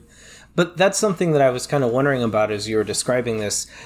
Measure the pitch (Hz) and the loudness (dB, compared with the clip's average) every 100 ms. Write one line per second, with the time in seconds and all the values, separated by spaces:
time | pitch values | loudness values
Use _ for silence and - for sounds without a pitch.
0 | - - - - - - 175 170 196 190 | -14 -20 -20 -20 -6 -2 -2 2 0 2
1 | - 180 175 151 135 123 - 147 123 123 | 0 0 2 4 4 2 -2 0 0 2
2 | 143 131 117 107 104 104 104 110 104 98 | 2 0 0 0 0 -2 -2 -2 0 -2
3 | - 127 120 110 104 - - - | -2 -2 -2 -4 -4 -4 -8 -14